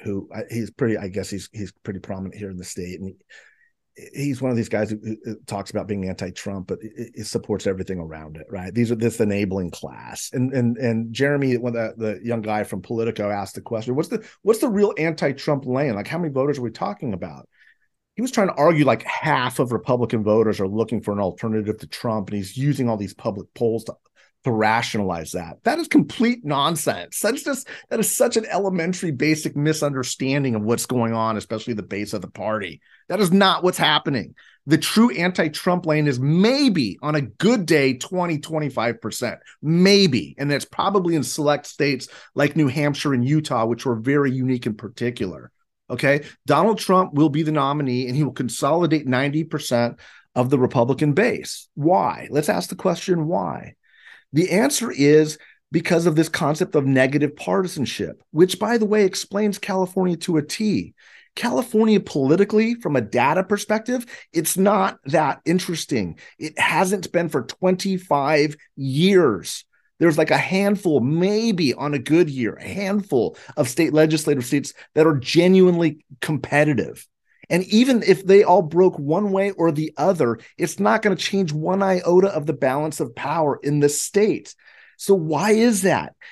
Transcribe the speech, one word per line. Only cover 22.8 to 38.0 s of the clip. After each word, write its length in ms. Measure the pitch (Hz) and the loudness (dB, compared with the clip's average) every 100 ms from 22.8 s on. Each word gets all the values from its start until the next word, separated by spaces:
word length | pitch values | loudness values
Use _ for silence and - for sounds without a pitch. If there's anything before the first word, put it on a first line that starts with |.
| 120 | -2
all 80 | 107 | -2
these 180 | 98 | -6
public 400 | - 117 101 - | -8 -8 -8 -12
polls 300 | - 117 113 | -4 -2 -2
to, 100 | - - _ _ _ _ | -8 -18 _ _ _ _
to 80 | 135 | -4
rationalize 800 | 110 107 113 120 110 98 85 78 | 0 2 2 0 -2 -2 -4 -6
that. 320 | 87 82 - | -10 -10 -6
That 160 | - 311 | -2 -2
is 80 | 320 | 2
complete 580 | 302 - - 233 240 | 2 2 0 0 0
nonsense. 760 | 151 143 143 165 - 98 87 - | -2 0 0 0 -2 -4 -8 -4
That 140 | 208 | -2
is 100 | 285 | -2
just, 240 | 302 269 - - - | -4 -6 -8 -18 -6
that 100 | 226 | -2
is 100 | 202 | -2
such 260 | - 240 233 | 0 0 0
an 80 | 214 | -2
elementary, 640 | 170 196 185 165 180 175 | -2 -2 -2 -2 -4 -6
basic 420 | 127 147 156 156 | -2 0 0 -2
misunderstanding 1040 | 143 147 151 147 131 123 - 131 143 135 110 | -2 -2 0 -2 -4 -6 -4 -2 0 0 -2
of 80 | |
what's 220 | 104 117 - | 0 -2 -2
going 260 | 123 113 | -2 -2
on, 220 | 113 113 107 | -2 -2 -4
especially 380 | - 110 120 | -6 -8 -6
the 100 | 107 | -8
base 280 | 90 101 101 | -6 -8 -6
of 80 | 107 | -8
the 80 | 92 | -10
party. 520 | - 104 107 92 76 _ _ - | -8 -6 -4 -6 -12 _ _ -6
That 120 | 180 | 0
is 100 | 185 | 2
not 320 | 196 190 160 | 4 4 4
what's 160 | 180 - | 0 0
happening. 560 | 151 151 160 131 - - _ _ - | 0 0 0 -4 -6 -14 _ _ 0
The 120 | 151 | 0
true 360 | - 214 240 | 2 4 4
anti-Trump 720 | - 175 180 160 156 - 180 156 | 2 -2 0 -2 -2 -2 0 0
lane 220 | 151 147 | 2 2
is 100 | 123 | 0
maybe, 800 | 139 165 214 277 269 180 107 85 | 2 4 4 4 2 2 -2 -4
on 140 | 147 | -4
a 60 | 151 | -2
good 460 | 120 - 190 247 160 | -4 0 2 2 4
day, 320 | 156 135 | 4 4
twenty, 400 | 127 | 0